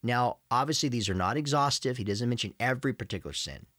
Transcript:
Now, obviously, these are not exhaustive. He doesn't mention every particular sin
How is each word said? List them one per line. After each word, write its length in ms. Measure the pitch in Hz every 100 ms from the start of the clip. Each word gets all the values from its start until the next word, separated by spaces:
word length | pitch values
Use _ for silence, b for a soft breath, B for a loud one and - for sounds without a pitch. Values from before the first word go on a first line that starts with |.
Now, 360 | 117 120 123 - _
obviously, 400 | 117 143 156 147
these 200 | 120 101
are 40 |
not 220 | 92 90 131
exhaustive. 640 | 147 147 143 - 127 127
He 60 |
doesn't 260 | 104 101 120
mention 240 | 120 101 -
every 340 | 120 131 135
particular 400 | - - 98 73
sin 320 | 71 - 69 -